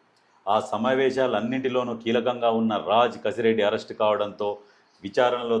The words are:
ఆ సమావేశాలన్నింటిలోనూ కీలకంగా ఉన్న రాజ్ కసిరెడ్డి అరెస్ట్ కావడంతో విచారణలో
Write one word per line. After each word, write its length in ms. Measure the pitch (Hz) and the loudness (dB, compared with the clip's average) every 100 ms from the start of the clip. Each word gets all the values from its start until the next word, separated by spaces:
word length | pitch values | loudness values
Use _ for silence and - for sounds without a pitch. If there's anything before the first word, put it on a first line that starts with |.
| _ _ _ _ 95 | _ _ _ _ -2
ఆ 120 | 107 | -2
సమావేశాలన్నింటిలోనూ 1300 | 104 107 123 131 131 131 127 107 117 131 131 127 120 113 | 0 -2 0 2 2 2 0 0 -2 -4 -2 -2 -4 -6
కీలకంగా 560 | 113 117 120 120 117 113 | -2 0 0 0 0 2
ఉన్న 140 | 113 101 80 | 0 0 2
రాజ్ 260 | 110 120 - 107 | 2 2 0 -6
కసిరెడ్డి 380 | 101 113 110 101 | 0 2 2 2
అరెస్ట్ 240 | 107 - - | 0 -6 -2
కావడంతో 480 | 107 104 104 98 104 101 - _ _ _ | 0 0 -2 -4 -6 -6 -14 _ _ _
విచారణలో 540 | 98 131 123 123 117 113 | -6 0 2 0 -2 -2